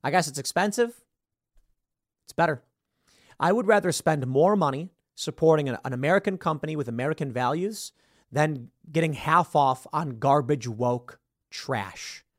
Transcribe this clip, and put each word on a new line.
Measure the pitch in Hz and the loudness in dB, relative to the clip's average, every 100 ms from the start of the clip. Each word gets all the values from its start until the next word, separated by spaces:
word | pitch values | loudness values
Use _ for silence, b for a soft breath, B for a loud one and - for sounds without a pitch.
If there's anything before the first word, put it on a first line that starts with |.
| - | 0
I | |
guess | 175 156 | 0 0
it's | 143 | -6
expensive. | 131 - 208 202 233 - _ _ _ _ _ _ _ _ _ _ _ _ - | -4 -2 -2 0 -2 -2 _ _ _ _ _ _ _ _ _ _ _ _ -10
It's | |
better. | - 165 135 _ _ _ _ b b b b | 0 0 0 _ _ _ _ b b b b
I | 165 | 2
would | 214 196 | 2 4
rather | 208 180 | 4 4
spend | 147 - 151 127 | 0 0 0 0
more | 135 175 208 | 4 4 4
money | 147 135 180 _ _ - | 2 -2 -10 _ _ -12
supporting | - - 160 156 139 | -10 2 4 4 2
an, | 120 127 | -4 -6
an | |
American | 127 143 196 202 190 | -2 2 2 0 -4
company | - 156 156 151 | -4 -4 -4 -6
with | 120 | -4
American | 117 135 156 143 | -4 -4 -4 -4
values | 120 123 156 196 214 - _ _ _ _ | -2 -2 -2 -4 -6 -14 _ _ _ _
than | 147 156 139 120 _ - | -2 0 -2 -12 _ -4
getting | 160 165 | -2 -2
half | 143 - 165 165 156 | -2 2 2 4 2
off | 135 127 - | 2 0 -4
on | - 160 117 | -6 -6 -2
garbage | 139 143 123 147 120 | 2 2 2 -2 -4
woke | 107 123 123 - - _ _ _ | -2 -2 -2 -8 -20 _ _ _
trash. | - - 120 95 - - - _ | -14 -6 -6 -6 -12 -18 -18 _